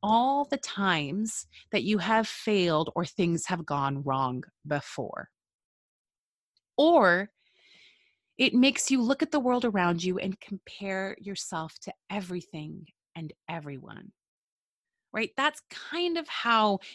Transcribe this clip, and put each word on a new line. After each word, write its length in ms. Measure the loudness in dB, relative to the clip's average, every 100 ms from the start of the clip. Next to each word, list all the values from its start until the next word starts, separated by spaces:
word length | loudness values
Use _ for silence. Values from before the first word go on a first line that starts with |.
all 440 | 2 2 4 0 -2
the 100 | -4
times 920 | -6 -2 0 2 0 -4 -4 -8 -14 -20 -4
that 140 | -2
you 140 | 0 0
have 280 | 2 2 2
failed 640 | -4 0 2 4 2 0 -4
or 80 |
things 420 | -6 0 0 0 -2
have 180 | -6
gone 380 | -2 -2 -2 -2
wrong 400 | -2 0 0 -4 -10 _ -4
before. 600 | -4 -4 -10 -8 -8 -14 _ _ _ _ _ _ _ _ _ _ _ _ _ _ 4
Or 540 | 6 8 8 4 0 _ _ _ _ _ -20 _ _ _ _ 0
it 140 | 2
makes 380 | 6 4 4 0
you 100 | 2
look 220 | 2 0
at 80 | 0
the 100 | 0
world 240 | 2 0
around 380 | 0 2 2 2
you 160 | -2 -2
and 220 | -4 -8
compare 760 | -10 -14 -14 -12 -8 -6 -6 -10
yourself 580 | -12 -10 -8 -8 -8 -12
to 120 | -16 -16 -8
everything 760 | -8 -6 -8 -8 -12 -12 -14 -18 _ _
and 180 | -14 -14 -14 -12
everyone. 640 | -10 -10 -12 -14 -18 -18 _ _ _ _ _ _ _ _ _ _
Right? 180 | -6 -6 -2
That's 260 | -2 -2 _
kind 480 | -16 -10 -4 -2 -2
of 100 | -6
how 520 | -6 2 4 4 2 -4